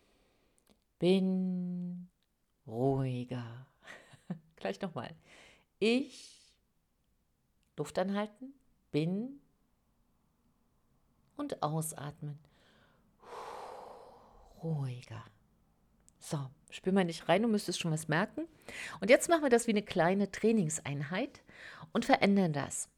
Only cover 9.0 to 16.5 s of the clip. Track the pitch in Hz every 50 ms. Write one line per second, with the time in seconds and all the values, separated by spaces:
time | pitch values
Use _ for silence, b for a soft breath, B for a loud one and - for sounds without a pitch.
9 | 156 175 185 202 240 269 277 277 _ _ _ _ _ _ _ _ _ _ _ _
10 | _ _ _ _ _ _ _ _ _ _ _ _ _ _ _ _ _ _ _ _
11 | _ _ _ _ _ _ _ - 294 277 - - - 151 156 160 156 156 156 -
12 | 143 147 147 - 147 147 143 - - b b b b b b b b b b b
13 | b b b _ B B B B B B B B B B B B B B B B
14 | B B B B B B B B B B - - 165 165 156 143 135 127 123 123
15 | - - 113 110 113 110 - _ _ _ _ _ _ _ _ _ _ _ _ _
16 | _ _ _ _ - - 165 143 139 127